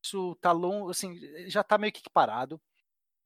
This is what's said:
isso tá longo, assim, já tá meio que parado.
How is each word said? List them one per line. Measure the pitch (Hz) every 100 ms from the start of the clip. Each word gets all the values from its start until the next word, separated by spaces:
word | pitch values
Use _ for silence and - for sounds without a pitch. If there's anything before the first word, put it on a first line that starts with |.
isso | - 196 180 170
tá | 180
longo, | 170 180 208 185
assim, | 175 190 175 143 151 185
já | 208
tá | - 214
meio | 208
que | - -
parado. | - 226 208 135 160 _ _ _ _ _ _